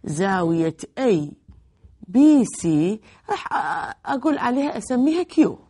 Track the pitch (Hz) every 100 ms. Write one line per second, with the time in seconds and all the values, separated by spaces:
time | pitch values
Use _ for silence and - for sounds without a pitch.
0 | - 151 196 190 170 165 160 156 - -
1 | 262 180 147 - _ - _ _ - _
2 | - 196 294 302 196 - 175 151 170 214
3 | - _ - 403 - - 151 - - -
4 | - 269 311 285 240 254 285 254 - 254
5 | 269 330 349 - 302 -